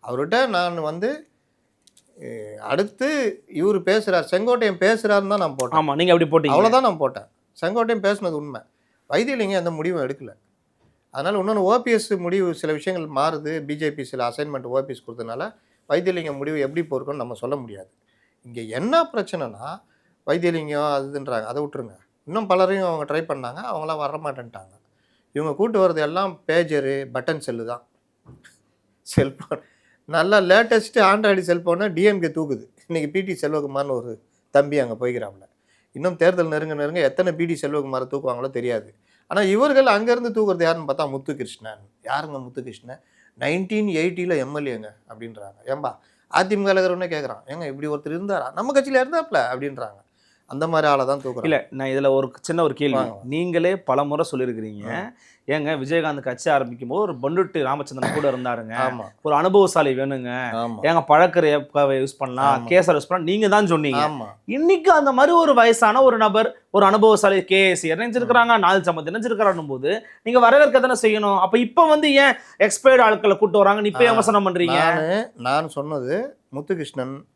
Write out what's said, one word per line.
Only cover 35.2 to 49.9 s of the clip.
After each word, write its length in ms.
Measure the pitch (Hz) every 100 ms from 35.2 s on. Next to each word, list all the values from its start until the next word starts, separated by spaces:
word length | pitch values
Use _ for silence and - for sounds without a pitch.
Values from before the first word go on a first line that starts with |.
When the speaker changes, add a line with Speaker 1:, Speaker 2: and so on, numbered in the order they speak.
| 107 92 _ _ _ _ _
Speaker 1:
இன்னும் 240 | - 170 180
தேர்தல் 320 | 165 180 165
நெருங்க 260 | 151 156
நெருங்க 260 | 147 147 175
எத்தனை 320 | 139 - 180
பி 120 | 160
டி 140 | 170 160
செல்வகுமாரை 440 | 143 147 135 131 131
தூக்குவாங்களோ 400 | 139 135 120 135
தெரியாது. 440 | 135 120 113 107 _ _ _ _
ஆனா 160 | 190
இவர்கள் 440 | 196 202 285 269 262
அங்கிருந்து 440 | 208 226 240 240
தூக்குறது 320 | 220 208 175
யாருன்னு 300 | 165 165 147
பார்த்தா 180 | 139 151
முத்துகிருஷ்ணன். 680 | 135 135 143 120 - 110 107 101 _
யாருங்க 400 | 113 139 156 139
முத்துகிருஷ்ணன்? 580 | 123 123 127 107 120 135 _ _ _ _
நைன்டீன் 460 | 135 170 185 214 208
எயிட்டில 500 | 165 170 175 180 160
எம் 200 | 131 147
எல் 120 | 143
ஏங்க 200 | 117 107 104 _
அப்படின்றாங்க. 580 | 110 117 107 98 101 -
ஏம்பா, 300 | 139 135 - _ _ _
அதிமுக 420 | 156 185 208 196
இருக்கிறவனே 360 | 190 185 180 180
கேட்குறான், 320 | 160 135 107 -
"ஏங்க 200 | 151 160
இப்படி 200 | 135 151
ஒருத்தர் 340 | 147 147 165
இருந்தாரா? 320 | 202 185 131
நம்ம 280 | 160 233 277
கட்சியில 240 | 262 262
இருந்தாப்புல?" 320 | 262 330 320 170
அப்படின்றாங்க. 640 | 123 127 139 131 113